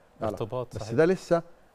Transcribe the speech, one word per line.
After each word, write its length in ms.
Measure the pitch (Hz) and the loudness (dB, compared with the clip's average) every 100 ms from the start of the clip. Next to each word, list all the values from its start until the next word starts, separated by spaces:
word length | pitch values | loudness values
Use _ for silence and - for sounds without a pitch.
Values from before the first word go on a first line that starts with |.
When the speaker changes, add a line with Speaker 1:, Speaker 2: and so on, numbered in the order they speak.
| _ - | _ -6
Speaker 1:
ارتباط، 540 | 110 104 110 127 123 110 | -4 -4 -6 -6 -8 -10
Speaker 2:
بس 60 | |
Speaker 1:
صحيح. 100 | 107 | -2
Speaker 2:
ده 100 | 117 | 2
لسه 380 | 165 185 - 170 - - _ | 4 2 2 0 0 -14 _